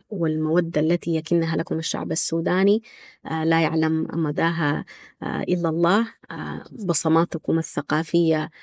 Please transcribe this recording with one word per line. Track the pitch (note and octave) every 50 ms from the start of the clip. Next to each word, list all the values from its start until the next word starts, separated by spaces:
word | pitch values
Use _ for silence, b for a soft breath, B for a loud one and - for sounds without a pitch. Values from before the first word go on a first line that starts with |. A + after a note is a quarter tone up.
| - -
والمودة | - F3 E3+ D#3 D#3 D#3 D#3 D#3 D#3+ F3 F3 E3 E3+ D#3+
التي | D3+ D#3 E3+ F3 - E3+ E3
يكنها | D#3+ D#3+ - E3+ E3+ E3 D#3+ D#3+
لكم | D3 E3 - E3 D#3+
الشعب | E3 - - - - F3 E3
السوداني، | D#3+ - - - E3 E3 E3+ F3 F#3 F#3+ G3+ G#3 A3 A3 B B B B B B B B
آه، | - - D#3+ D#3+
لا | E3 E3 E3 E3
يعلم | D3+ E3 D#3+ D#3 D#3+ D#3+ D#3+ D#3+ D#3+ -
مداها، | E3 D#3+ D3 D3+ D3+ D#3+ E3 E3+ E3 E3 D3 D3 D3+ - B B B B B B B -
آه، | - - - -
إلا | - F3+ F3 E3+ E3
الله. | D#3 E3 E3+ E3+ F#3+ A3 A#3 A3+ - _ - -
آه، | E3 D#3+ D#3 D3+ D3+ - - - -
بصماتكم | - G#3+ F3 E3 - - D#3+ D#3+ E3 E3+ - - D#3+ - - D#3+ E3
الثقافية، | D#3+ - - - C#3+ - D3+ D#3 D#3+ - - E3+ E3+ D#3+ D#3+ D3+ D3+ D#3 B B